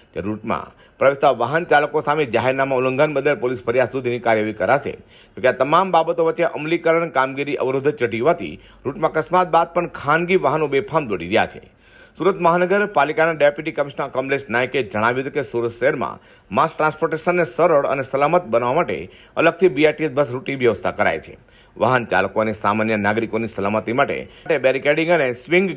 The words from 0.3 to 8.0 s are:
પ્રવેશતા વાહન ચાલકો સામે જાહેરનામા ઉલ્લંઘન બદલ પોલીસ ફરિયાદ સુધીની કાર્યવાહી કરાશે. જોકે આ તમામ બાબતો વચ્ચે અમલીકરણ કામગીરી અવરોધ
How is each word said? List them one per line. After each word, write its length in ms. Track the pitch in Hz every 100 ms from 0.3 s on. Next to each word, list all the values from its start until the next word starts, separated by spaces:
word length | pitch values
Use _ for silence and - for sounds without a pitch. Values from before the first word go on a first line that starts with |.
| 107 113 - - - - -
પ્રવેશતા 320 | 127 139 147 120
વાહન 260 | 120 156 170
ચાલકો 320 | 147 147 151 147
સામે 160 | 151 135
જાહેરનામા 460 | 113 123 135 135 131
ઉલ્લંઘન 340 | 131 131 151
બદલ 240 | 139 139 139
પોલીસ 180 | 123 131 -
ફરિયાદ 280 | 120 123
સુધીની 300 | 135 123 120 113
કાર્યવાહી 320 | 113 107 104
કરાશે. 320 | 95 139 92 - - - - -
જોકે 120 | 120
આ 100 | 123
તમામ 320 | 135 160 190
બાબતો 320 | 170 160 170 165
વચ્ચે 240 | 160 170 127
અમલીકરણ 560 | 151 165 160 165 170 135
કામગીરી 400 | 135 135 143 143
અવરોધ 240 | 123 135 135 147